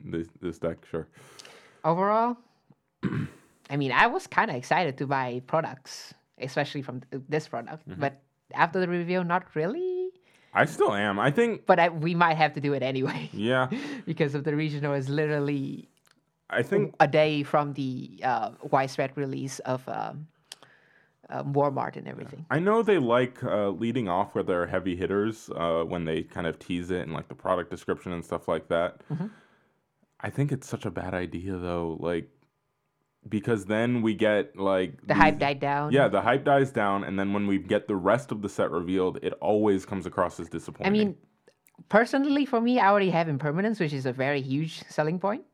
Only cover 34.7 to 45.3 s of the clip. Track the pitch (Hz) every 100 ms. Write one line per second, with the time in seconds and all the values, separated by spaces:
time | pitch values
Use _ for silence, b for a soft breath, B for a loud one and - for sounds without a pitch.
34.7 | 95 90 - - 151 156 151 143 139 143
35.7 | 143 151 135 120 98 104 123 143 139 131
36.7 | 120 101 98 80 95 98 101 101 98 98
37.7 | 104 - 98 92 120 131 110 98 - 95
38.7 | 85 87 92 92 - 90 - 85 107 107
39.7 | 98 - 98 87 - 87 - 82 80 -
40.7 | - 190 214 208 - _ _ _ _ _
41.7 | - - 208 240 269 285 277 262 226 233
42.7 | 247 196 202 190 170 165 139 151 160 214
43.7 | 208 160 143 131 127 131 143 135 139 160
44.7 | - - - 151 175 196